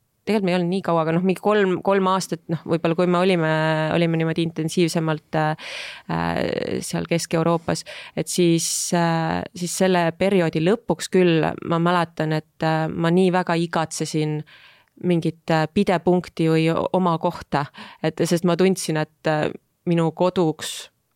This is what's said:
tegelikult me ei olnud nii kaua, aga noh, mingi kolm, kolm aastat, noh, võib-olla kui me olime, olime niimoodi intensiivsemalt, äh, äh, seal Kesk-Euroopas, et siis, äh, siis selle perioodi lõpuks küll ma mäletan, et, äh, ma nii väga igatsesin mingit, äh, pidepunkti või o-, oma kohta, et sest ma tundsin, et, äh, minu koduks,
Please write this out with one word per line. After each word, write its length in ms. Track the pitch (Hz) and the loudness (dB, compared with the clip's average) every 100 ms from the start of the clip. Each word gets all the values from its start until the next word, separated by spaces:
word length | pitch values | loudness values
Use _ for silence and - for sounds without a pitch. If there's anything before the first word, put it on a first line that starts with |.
| _ _ - | _ _ -2
tegelikult 200 | 214 190 | 0 0
me 60 | |
ei 40 | 180 | 0
olnud 140 | 170 | 0
nii 120 | 190 | -2
kaua, 200 | 170 165 | 0 0
aga 120 | 160 165 | 2 2
noh, 80 | 185 | 0
mingi 160 | 180 | 0
kolm, 340 | 208 214 190 180 | 0 2 2 0
kolm 260 | - 196 185 | 0 2 2
aastat, 360 | 190 180 165 - | 0 -2 -8 -6
noh, 120 | 170 | -6
võib-olla 320 | - 165 165 | -2 -2 0
kui 140 | 165 180 | 0 2
me 80 | 175 | 2
olime, 320 | 190 180 160 156 156 156 156 | 2 2 2 2 0 0 0
olime 320 | 165 170 165 | 0 2 0
niimoodi 240 | 165 160 165 | 0 -2 -4
intensiivsemalt, 880 | 165 160 - 165 170 160 151 - | -4 -2 0 0 0 -2 -4 -4
äh, 380 | 160 156 156 - - - - | -2 -2 -4 -10 -14 -14 -14
äh, 380 | - 165 - - - - - - | -6 -4 -2 -2 -2 -4 -4 -6
seal 260 | - 165 170 | -4 -6 -2
Kesk-Euroopas, 760 | 170 - 165 165 170 - 165 - - - | -4 -2 0 2 0 -2 -6 -8 -16 -10
et 180 | - 160 | -8 -4
siis, 380 | - 175 165 165 - - | 2 2 2 0 -4 -2
äh, 480 | 175 170 165 160 175 - | 0 0 0 -2 -4 -6
siis 260 | - 175 - | -8 -6 0
selle 280 | 190 180 165 | 2 2 0
perioodi 500 | 165 190 196 160 160 | 0 2 2 2 0
lõpuks 480 | 165 226 - 165 - | 0 0 -2 -4 0
küll 320 | 185 180 160 156 - | 2 4 4 0 -2
ma 180 | - 165 | -2 0
mäletan, 540 | 170 180 165 - 156 | 2 0 0 -2 -2
et, 220 | 156 - - | -2 -6 -4
äh, 260 | 160 160 160 | 0 0 -2
ma 220 | - 165 | 0 2
nii 220 | 175 185 | 4 4
väga 260 | 180 180 170 | 2 0 0
igatsesin 800 | 170 170 160 - 160 160 151 151 156 - - _ _ - | 0 -2 -2 -4 -4 -2 -2 -4 -8 -18 -20 _ _ -6
mingit, 420 | 180 170 160 - - | -2 0 0 -4 -2
äh, 180 | 160 156 | 0 0
pidepunkti 800 | - 202 175 180 180 - - 165 | 0 0 2 2 0 0 -2 2
või 200 | 160 160 | 2 2
o-, 160 | 165 - | 0 0
oma 260 | 185 180 160 | 0 0 0
kohta, 480 | 180 - - 143 151 - - - | -2 -4 -4 -4 -4 -10 -20 -6
et 240 | 160 - | -4 -2
sest 240 | 165 175 175 | 0 0 2
ma 80 | 170 | 2
tundsin, 460 | 185 180 - 156 | 2 2 -2 -4
et, 160 | 151 _ | -4 _
äh, 260 | 160 151 - - _ _ - | -2 -2 -2 -6 _ _ -2
minu 240 | 170 165 | 0 0
koduks, 760 | 160 180 185 165 151 - - - _ _ | 0 0 2 0 -2 -8 -12 -16 _ _